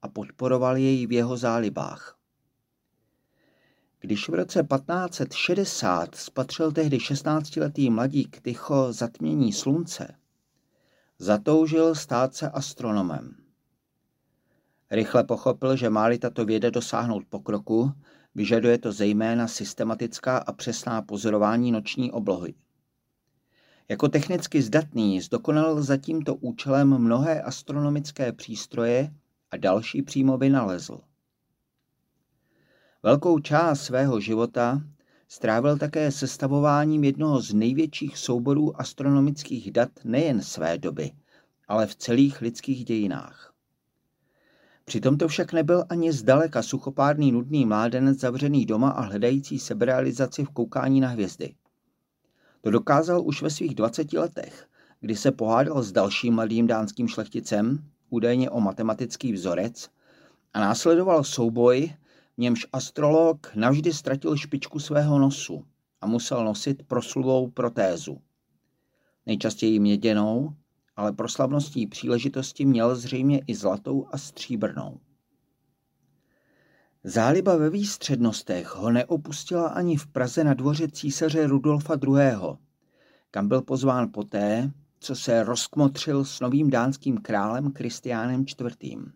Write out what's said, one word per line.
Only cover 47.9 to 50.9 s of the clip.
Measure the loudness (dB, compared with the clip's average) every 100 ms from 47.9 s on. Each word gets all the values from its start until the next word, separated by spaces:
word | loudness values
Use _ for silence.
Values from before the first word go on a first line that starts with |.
| 2 2 2
zavřený | 0 0 2 2 2
doma | 2 2
a | 0
hledající | -4 0 2 0 -2 -10
seberealizaci | -6 -2 0 2 0 -2 -4 -2
v | -6
koukání | -4 -4 -2 2